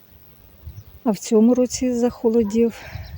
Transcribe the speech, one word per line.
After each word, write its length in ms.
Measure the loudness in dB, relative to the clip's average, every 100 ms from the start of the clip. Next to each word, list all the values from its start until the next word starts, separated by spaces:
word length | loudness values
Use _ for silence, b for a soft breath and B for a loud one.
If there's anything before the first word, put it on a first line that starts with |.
| _ -20 _ _ _ _ -20 -20 -20 -8
А 80 | -4
в 60 | -2
цьому 360 | 0 4 4
році 320 | 4 0 -2 -4
із-за 240 | 0 -2
холодів, 720 | 0 0 2 2 2 0 -2 B B B